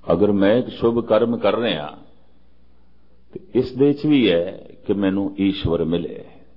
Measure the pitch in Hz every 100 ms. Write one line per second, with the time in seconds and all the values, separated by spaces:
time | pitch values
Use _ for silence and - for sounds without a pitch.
0 | - 85 104 101 98 117 127 - 117 117
1 | 113 107 117 117 104 107 117 82 73 76
2 | - - - - - - - - - -
3 | - - - - - 113 127 123 143 143
4 | 151 143 107 85 87 - - - - 101
5 | 98 95 98 - 98 95 90 82 80 85
6 | 82 50 - - -